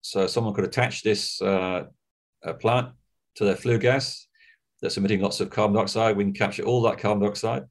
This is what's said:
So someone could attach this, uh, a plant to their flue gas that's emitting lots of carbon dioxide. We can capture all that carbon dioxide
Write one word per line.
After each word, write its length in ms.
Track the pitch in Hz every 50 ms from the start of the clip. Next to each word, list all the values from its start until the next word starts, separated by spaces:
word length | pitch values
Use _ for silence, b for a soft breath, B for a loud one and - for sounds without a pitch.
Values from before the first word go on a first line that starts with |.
So 260 | _ - - 98 95
someone 280 | 92 - 120 113 110 101
could 100 | 107 98
attach 380 | 92 - - 123 123 - - -
this, 400 | 110 107 101 - - - - 95
uh, 420 | 98 98 95 92 92 92 90 - - - _ _ _ _ _ _ _ _ _ _
a 120 | - 80
plant 340 | - - 110 120 127 123 123 - _ _ _ _ _ _ _ _
to 100 | - 107
their 120 | 101 92
flue 200 | - - 120 120
gas 500 | 113 101 123 127 139 127 - - - - _ b b b b b b b _ _ _
that's 160 | - - -
emitting 240 | - 98 98 107 98
lots 200 | 95 95 - -
of 100 | 104 98
carbon 260 | - - 107 107 101
dioxide. 400 | 107 104 98 - 113 110 113 107
We 80 | 101 101
can 80 | 98 98
capture 300 | - 110 98 98 - -
all 180 | 107 120 127 117
that 140 | 117 -
carbon 260 | - - 104 107 101 98
dioxide 400 | 104 101 - - 113 120 135 - -